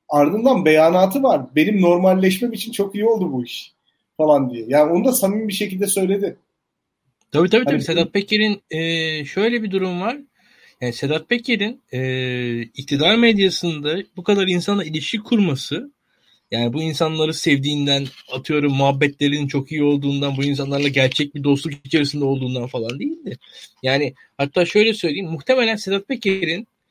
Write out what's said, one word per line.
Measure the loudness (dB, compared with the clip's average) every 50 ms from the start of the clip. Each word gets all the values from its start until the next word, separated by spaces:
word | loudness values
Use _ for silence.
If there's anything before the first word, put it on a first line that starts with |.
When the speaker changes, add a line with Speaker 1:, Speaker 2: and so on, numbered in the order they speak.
| _ -2
Speaker 1:
Ardından | 2 2 4 4 2 2 2 4 4 4 4
beyanatı | 4 6 6 6 6 6 4 4 2 2 2 2
var. | 2 2 2 -2 -2 0
"Benim | 0 2 2 2 2
normalleşmem | 4 4 4 4 4 4 4 4 4 2 2 0 -2 -4 -6
için | -6 -10 -8
çok | -4 -4 -4 -4 -2
iyi | -2 0
oldu | 2 2 2 0 -2 -2
bu | -4 -6
iş." | -6 -10 -14 -14 -16 _ _ _ _ _ _ _ _ _ 0
falan | 4 4 4 4 4 0
diye. | -4 -6 -4 0
Yani | 4 4 4 4
onu | 4 2 2
da | 2 2
samimi | 2 0 0 0 -2 -4 -4
bir | -4
şekilde | -4 -4 -4 -4 -4 -4 -2
söyledi. | -2 0 0 0 0 0 -2 -4 -6 -8 _ _ _ _ _ _ _ _ _ _ _ _ _ _ _ _ _ _
Speaker 2:
Tabii, | 0 2 2 4
tabii, | 4 2 2
Speaker 1:
Hani | 2 0
Speaker 2:
tabii. | 0 0
Sedat | -2 0 0 0 0 0
Peker'in, | -4 -2 0 0 0 2 0 0 -2 _ -8
e, | -6 -4 -4 -2 -2 -2 -2 -4 -4 -6 -8
şöyle | -6 -4 0 0 0 0 -2 -2
bir | -2
durum | -2 -2 -2 -2 -2 -4
var. | -4 -4 -6 -6 -10 _ _ _ _ _ _ _ _ _ _ -8
Yani | -6 -6 -6
Sedat | -4 -2 -2 -2 -2 -2 -2
Peker'in, | -2 -2 0 0 -2 0 0 -2 -6 -8 _ _
e, | -6 -4 -4 -2 -2 -2 -4 -4 -4 -4 -4 -4 -4 -4
iktidar | -6 -8 _ -12 -8 -4 -2 0 2 2 4
medyasında | 4 4 4 4 4 2 2 0 0 -4 -4 -4 -4 -4 -4 -4 -4 -6 _ _ -6
bu | 0
kadar | 2 2 2 2 2
insanla | 0 0 0 0 -2 -2 -2
ilişki | -4 -4 -6 -6 -4 -6 -6
kurması, | -4 0 2 2 4 2 2 -2 -4 -6 -6 -6 -6 -8 _ _ _ _ _ _ _ _ _ _ _ -6
yani | -4 -2 -2 -2 -2
bu | -2
insanları | -2 -4 -2 0 0 0 0 0 0 -2 -2
sevdiğinden, | -2 0 2 2 2 2 0 -2 -2 0 0 0 -2 -2 -6 -10 -16 -16 -12
atıyorum | -10 -10 -6 -2 -2 0 2 2 2
muhabbetlerinin | 2 2 2 2 0 0 -2 0 0 0 0 0 0 -2 -2
çok | -4 -4 -4 -4
iyi | -4 -2 0
olduğundan, | 2 2 0 0 -2 -2 -2 -2 -4 -4 -2
bu | -2
insanlarla | -2 -2 -2 -4 -4 -2 -2 0 0
gerçek | 2 2 2 2 2 0 -2 -4 -4
bir | -2 0
dostluk | 2 2 2 0 -4 -10 -10 -6
içerisinde | -2 0 0 0 0 -2 -2 -2
olduğundan | -2 -2 -2 -4 -4 -4 -6 -6 -6
falan | -6 -6 -6 -6 -6 -6
değildi. | -6 -6 -6 -8 -10 -12 -14 -14 _ -20 -20 -20 -20 -20 _ _ -2
Yani | 0 0 0 0 -2 -6 _ _ _ _ -6
hatta | -4 -2 0 0 0
şöyle | 2 4 2 4 2 2
söyleyeyim, | 0 -2 -4 -4 -4 -6 -6
muhtemelen | -8 -6 -2 0 2 2 2 0 -2
Sedat | -4 -4 -4 -4 -4 -4 -4
Peker'in, | -6 -4 -2 -2 0 0 0 -4 -4 -4 -8 -12 _ _ _ _